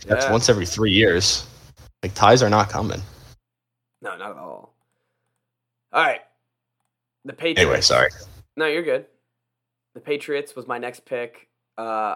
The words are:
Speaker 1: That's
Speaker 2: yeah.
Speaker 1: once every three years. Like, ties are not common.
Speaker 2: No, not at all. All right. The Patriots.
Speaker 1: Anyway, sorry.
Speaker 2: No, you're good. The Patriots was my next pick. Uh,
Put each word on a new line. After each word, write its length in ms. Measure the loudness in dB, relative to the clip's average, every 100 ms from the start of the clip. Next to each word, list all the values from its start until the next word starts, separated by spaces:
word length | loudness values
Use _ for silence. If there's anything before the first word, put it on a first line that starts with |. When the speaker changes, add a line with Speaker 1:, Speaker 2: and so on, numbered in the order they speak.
| -2
Speaker 1:
That's 200 | 0 2
Speaker 2:
yeah. 60 |
Speaker 1:
once 180 | 2 2
every 180 | 2 0
three 240 | -2 2
years. 560 | 4 4 4 2 -2 -6 -18 -20 -20 -20 _
Like, 100 | -10
ties 300 | 2 6 6
are 60 | 6
not 200 | 2 2
common. 320 | -2 -6 -6 -10 -18 -20 -20 _ _ _ _ _ _
Speaker 2:
No, 120 | -14 -12
not 140 | -12
at 60 | -14
all. 380 | -16 -16 -20 _ _ _ _ _ _ _ _ _ _ _ _
All 100 | -2
right. 180 | 0 -2 -8 _ _ _ _ _ _ _ _ _ -18
The 80 |
Patriots. 280 | -6 -2 2
Speaker 1:
Anyway, 200 | 2 2
sorry. 280 | 2 4 2 0 -18 -20 -16 -6
Speaker 2:
No, 100 | -4
you're 160 | -2
good. 220 | -2 -4 -6 _ _ _ _ _ _ _ _ -14
The 60 |
Patriots 540 | -8 -6 -4 -8 -8 -12
was 120 | -10
my 100 | -8
next 280 | -10 -12 -10
pick. 420 | -8 -8 -14 _ _ _ -12
Uh, 380 | -8 -4 -4